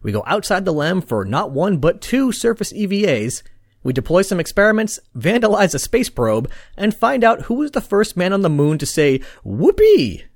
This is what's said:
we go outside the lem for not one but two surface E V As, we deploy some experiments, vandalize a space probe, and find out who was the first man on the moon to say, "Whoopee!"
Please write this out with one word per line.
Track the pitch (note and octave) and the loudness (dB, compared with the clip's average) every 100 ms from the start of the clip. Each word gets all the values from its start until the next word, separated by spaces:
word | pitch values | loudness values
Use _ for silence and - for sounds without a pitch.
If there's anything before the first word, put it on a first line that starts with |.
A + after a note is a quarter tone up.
we | A2+ | -4
go | G#2 A2 | -6 -2
outside | G3+ - F#3+ F#3+ | -4 0 -2 0
the | |
lem | D3+ D3+ F#3 | -2 0 -2
for | - A2 | -2 -4
not | F#2+ C3 G3 | -2 -2 -2
one | C#3 F#3 F3 | -2 0 2
but | D3+ - | 0 -2
two | - B3+ C4 | -2 0 0
surface | G#3 A#3 A3+ G3+ | 0 -2 -2 -6
E | - | -6
V | G#3 G3+ G3+ | -4 0 0
As, | B2 A2 - - - _ _ | 0 -2 -8 -14 -20 _ _
we | B2+ | -4
deploy | B2+ A2 E3+ | -4 0 0
some | G3 F3+ | 2 -2
experiments, | D#3+ - G#3 G#3+ A3 - _ A#2+ | -2 2 2 2 -2 -8 _ -6
vandalize | C#3+ A#3 A3 G3+ F#3+ | 0 2 2 2 2
a | C#3 | 0
space | - A#3 - | -2 -2 -2
probe, | - A#2 A2 C3 - - - | -2 0 0 -2 -10 -18 -4
and | G#3 | -4
find | G#3+ A#3 C4+ | 0 0 4
out | A3+ A3+ | 2 2
who | - | -2
was | A#3+ D4 | -4 -2
the | C#4 | -4
first | - G3+ G#3+ F3 | -2 0 0 0
man | F3+ | 0
on | G3 | 2
the | F#3 | 2
moon | D3 D3 D#3 | 2 2 0
to | |
say, | C#3+ - D3 C3 - - | -4 0 2 2 -4 -16
"Whoopee!" | - G2+ A#3+ - G#4+ G4+ A#2+ D#2 - | -10 0 2 4 6 6 2 -6 -16